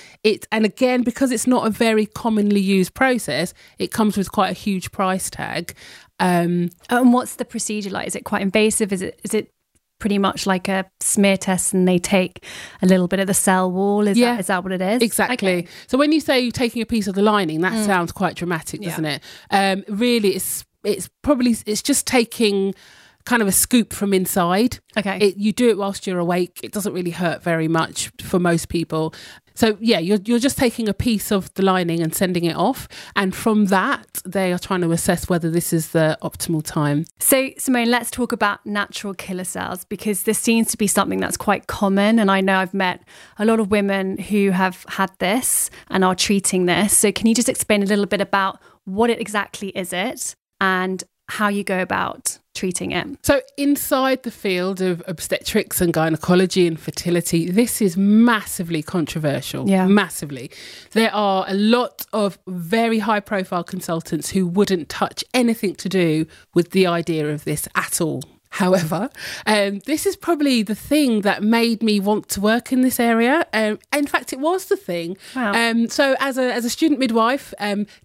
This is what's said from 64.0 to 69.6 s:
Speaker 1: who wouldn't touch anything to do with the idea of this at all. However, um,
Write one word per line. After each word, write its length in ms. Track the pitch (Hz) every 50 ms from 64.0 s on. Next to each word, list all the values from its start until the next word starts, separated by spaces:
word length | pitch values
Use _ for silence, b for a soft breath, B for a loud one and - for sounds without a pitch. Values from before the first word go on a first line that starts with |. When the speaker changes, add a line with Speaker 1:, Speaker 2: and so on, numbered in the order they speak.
| 165 - - 151 147 -
Speaker 1:
who 160 | - 190 190
wouldn't 420 | 175 170 196 202 - 190 175 147 -
touch 340 | - - 208 - - - - - -
anything 400 | 254 247 233 226 226 - 190 165
to 120 | - - 190
do 380 | 175 190 175 165 156 156 160 B B B B B -
with 160 | 175 170 -
the 160 | - 190 185
idea 420 | 180 170 170 170 - 165 156 151 151
of 140 | 151 147 -
this 240 | - 151 147 - - -
at 260 | - - - - -
all. 220 | 175 156 143 135 - - - _ _ _
However, 600 | - - 202 180 185 185 170 156 180 160 208 277 B B B B B B B
um, 360 | - 214 208